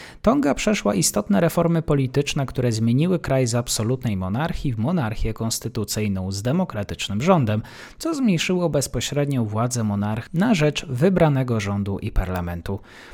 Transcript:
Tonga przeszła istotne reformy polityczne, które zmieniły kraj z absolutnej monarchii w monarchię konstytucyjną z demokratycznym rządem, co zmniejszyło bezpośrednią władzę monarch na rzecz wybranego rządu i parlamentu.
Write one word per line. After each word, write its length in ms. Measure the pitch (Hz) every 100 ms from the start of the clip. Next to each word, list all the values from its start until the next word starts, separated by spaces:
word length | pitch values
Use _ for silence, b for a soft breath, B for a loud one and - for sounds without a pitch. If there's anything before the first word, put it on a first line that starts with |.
| B B
Tonga 320 | 208 285 277
przeszła 400 | 254 - 208 202
istotne 460 | 208 - 202 - 196
reformy 420 | 170 - 170 165
polityczne, 640 | 156 147 127 135 143 151 127
które 260 | - 123
zmieniły 460 | 110 113 123 170 175
kraj 280 | - 135 123
z 80 |
absolutnej 640 | 120 120 - 110 127 123 95
monarchii 560 | 92 113 165 - 139
w 60 | 110
monarchię 560 | 120 180 113 117 117
konstytucyjną 1000 | 107 113 - 117 117 101 - 107 95 92
z 100 | 98
demokratycznym 800 | 113 170 180 104 101 85 - 107
rządem, 400 | 160 180 110 107 - B B B
co 160 | 330
zmniejszyło 560 | 302 247 165 - 180 170
bezpośrednią 760 | 147 - 123 - 139 143 135
władzę 400 | 113 110 120 120
monarch 440 | 107 101 104 110 -
na 200 | 160 226
rzecz 320 | 185 151 147 -
wybranego 760 | 123 180 180 160 135 127 110
rządu 380 | 101 101 101 95
i 140 | 104
parlamentu. 680 | - 92 90 87 87 - 98 B B B